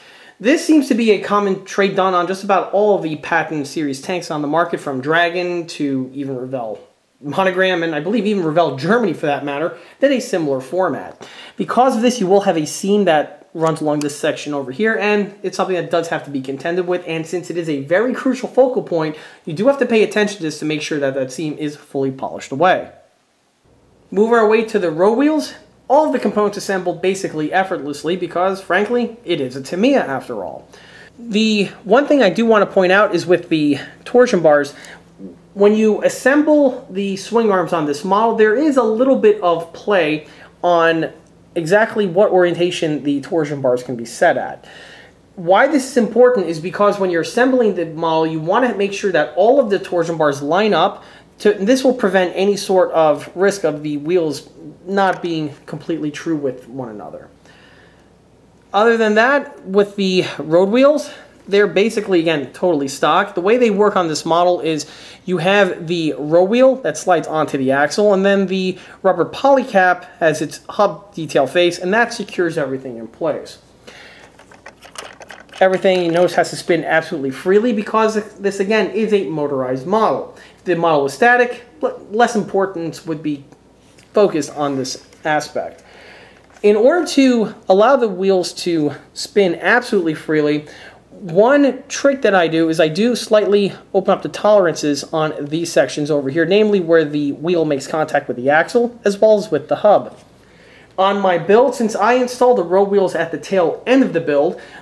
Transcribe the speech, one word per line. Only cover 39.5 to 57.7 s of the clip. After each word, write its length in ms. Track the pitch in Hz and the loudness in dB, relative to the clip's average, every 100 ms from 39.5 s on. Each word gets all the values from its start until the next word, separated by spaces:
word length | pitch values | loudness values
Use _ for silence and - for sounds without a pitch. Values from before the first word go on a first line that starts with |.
| 165 - | -2 -4
play 520 | - - 196 151 151 - - - _ | -8 -2 0 0 -2 -8 -20 -20 _
on 480 | 175 170 165 165 156 - - _ _ 175 | 2 4 4 2 -4 -8 -20 _ _ -6
exactly 520 | 160 202 220 226 196 | 2 2 2 0 0
what 240 | 165 208 | 2 4
orientation 720 | 185 175 165 175 170 160 147 | 4 2 2 -2 -2 -4 -2
the 160 | 139 143 | -2 -4
torsion 420 | - 170 147 143 | -2 -2 -2 -2
bars 220 | 135 123 | 0 0
can 140 | - 120 | -4 -10
be 80 | 117 | -10
set 320 | - 175 127 | 0 2 2
at. 280 | 85 67 - - - - - _ _ - | -4 -12 -18 -20 -20 -20 -20 _ _ -6
Why 320 | 170 196 277 | 2 4 4
this 240 | 302 - | 0 0
is 60 | 247 | -2
important 500 | 220 233 247 247 165 | 0 4 4 4 -2
is 140 | 160 | -6
because 360 | 175 160 208 190 | -6 0 0 0
when 120 | 190 | 0
you're 140 | 170 | -2
assembling 520 | 156 233 262 254 220 180 | -2 0 2 2 2 0
the 100 | 160 | -6
model, 400 | 156 165 160 160 | -4 -2 0 0
you 140 | 160 | -2
want 260 | 156 220 254 | -2 0 0
to 120 | 196 | -2
make 160 | 196 | -4
sure 180 | - 202 | -4 -2
that 220 | 165 147 - | -2 0 2
all 240 | 214 277 | 2 4
of 100 | 220 | 2
the 80 | 190 | -2
torsion 400 | - 175 165 160 | -2 -2 -2 0
bars 240 | 151 139 | 0 -2
line 320 | 143 175 214 | -2 0 2
up. 300 | 170 190 - - - _ - | 2 0 -2 -18 -20 _ -2
To, 120 | 208 | 0
this 320 | 202 196 262 | 2 2 2
will 120 | 262 254 | 2 0
prevent 360 | 196 190 180 | 0 0 0
any 220 | 170 202 196 | 0 0 0
sort 340 | - 190 175 | 0 2 2
of 380 | 160 156 143 - 175 | 2 2 2 -4 0
risk 300 | 196 196 156 | 0 0 -2
of 180 | 147 | -4
the 140 | 151 147 | -6 -6
wheels 520 | 147 180 160 135 - - - - 175 | -2 0 0 -4 -12 -20 -20 -16 -4
not 360 | 196 190 180 | 0 0 0
being 320 | 175 160 151 135 - | -4 -4 -6 -10 -16
completely 460 | 156 - 160 151 | -12 -8 -6 -6
true 260 | 143 170 156 | -6 -6 -4
with 320 | 139 127 - | -4 -8 -12
one 180 | 135 120 | -12 -12
another. 400 | 104 78 - - _ _ - - | -14 -16 -18 -20 _ _ -20 -20